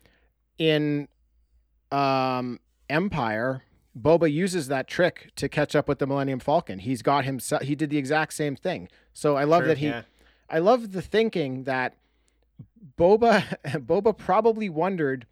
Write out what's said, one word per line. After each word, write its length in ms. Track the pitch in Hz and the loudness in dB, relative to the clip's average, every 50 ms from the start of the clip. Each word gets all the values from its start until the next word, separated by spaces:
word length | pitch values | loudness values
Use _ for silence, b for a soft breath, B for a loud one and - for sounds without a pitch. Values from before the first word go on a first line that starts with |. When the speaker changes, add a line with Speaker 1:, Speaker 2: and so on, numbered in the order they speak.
| _ _ _ _ _ _ _ _ _ _ _ - | _ _ _ _ _ _ _ _ _ _ _ -2
Speaker 1:
In, 500 | 165 156 156 151 151 147 147 147 143 - _ _ _ _ _ _ _ _ _ _ _ _ _ _ _ - | 2 2 4 4 2 0 0 -2 -4 -8 _ _ _ _ _ _ _ _ _ _ _ _ _ _ _ -4
um, 680 | 139 139 139 135 135 131 131 131 127 127 123 123 120 - _ _ _ _ _ - | -2 0 2 2 2 2 0 0 -2 -2 -4 -6 -8 -12 _ _ _ _ _ -4
Empire, 760 | 135 160 190 208 185 156 120 110 107 110 120 131 135 131 - _ _ _ _ _ - 120 | -2 -2 -2 -2 -2 -2 -2 -2 -2 -2 -2 -2 -4 -6 -10 _ _ _ _ _ -10 -2
Boba 320 | 104 147 165 - 170 156 | 2 2 4 4 2 0
uses 360 | 143 156 190 190 180 180 135 131 | 0 0 -2 -2 -2 -4 -4 -4
that 200 | 143 131 135 - | -4 -6 -6 -6
trick 440 | - - 180 170 - - - - - | -2 0 0 0 -2 -6 -16 -18 -10
to 140 | - 143 135 | -8 -6 -4
catch 260 | - 156 147 - - | -2 -2 -2 0 0
up 120 | 151 - - | -2 0 0
with 120 | 139 - | -2 -2
the 80 | 147 135 | -2 -2
Millennium 320 | 139 139 139 139 135 123 | -2 -2 -2 -2 -4 -4
Falcon. 400 | - - 147 170 - - 95 95 | -2 0 0 0 0 -2 -10 -8
He's 220 | 92 127 135 113 | -6 -6 -4 -2
got 240 | - 147 139 143 131 | 0 0 2 2 0
himself, 380 | 135 135 123 - - - 139 127 | -2 -6 -6 -6 -4 -4 -4 -2
he 120 | 135 147 | -4 -4
did 140 | 135 160 143 | -4 -4 -2
the 80 | 147 147 | -2 -2
exact 360 | 135 127 151 156 156 - - | -2 0 0 0 -2 -2 -4
same 220 | - 151 147 135 | -4 -4 -4 -4
thing. 320 | - - 185 165 98 87 - b b b b b | -6 -6 -6 -6 -6 -8 -14 b b b b b
So 220 | - - 151 143 | -2 0 2 2
I 80 | 135 143 | 2 4
love 180 | 151 160 175 | 4 4 4
Speaker 2:
True, 60 | 175 160 | 4 4
Speaker 1:
that 80 | 156 139 | 0 0
he, 80 | 151 147 | 0 -4
Speaker 2:
yeah. 160 | 123 117 - _ b b b b b b b b | -4 -6 -8 _ b b b b b b b b
Speaker 1:
I 100 | 156 160 | -2 2
love 340 | 170 208 254 247 233 202 190 | 4 4 4 4 2 -4 -8
the 80 | 180 | -8
thinking 600 | - - - 214 226 220 - 180 147 131 131 131 131 | -6 -2 0 0 0 0 0 -2 -4 -4 -6 -6 -6
that 300 | 135 131 131 127 120 - _ _ _ _ _ _ _ _ _ _ _ _ - 117 _ _ _ 214 135 - - | -4 -2 -2 -2 -4 -6 _ _ _ _ _ _ _ _ _ _ _ _ -20 -20 _ _ _ -20 -8 0 4
Boba, 600 | 175 185 208 220 233 233 214 196 - - - - | 6 6 6 6 6 6 4 4 2 0 -6 -8
<laughs> 40 | - 147 127 156 123 | -8 -6 -6 -4 -2
Boba 320 | 110 165 202 202 226 196 - | 0 0 2 2 2 0 0
probably 520 | - - 185 214 220 233 220 220 220 196 | 0 0 2 4 4 4 2 0 -2 -6
wondered 560 | 151 151 170 190 196 170 151 135 135 131 117 - | -4 -2 -2 -2 0 0 -2 -2 -2 -4 -8 -14